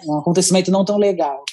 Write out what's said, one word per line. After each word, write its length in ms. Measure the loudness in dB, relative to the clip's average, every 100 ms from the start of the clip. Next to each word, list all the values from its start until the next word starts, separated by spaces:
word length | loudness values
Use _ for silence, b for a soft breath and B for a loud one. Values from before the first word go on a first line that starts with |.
um 140 | -4 -2
acontecimento 520 | 0 0 2 2 2
não 140 | 0
tão 140 | 0 2
legal. 440 | 2 0 -2 -6 -12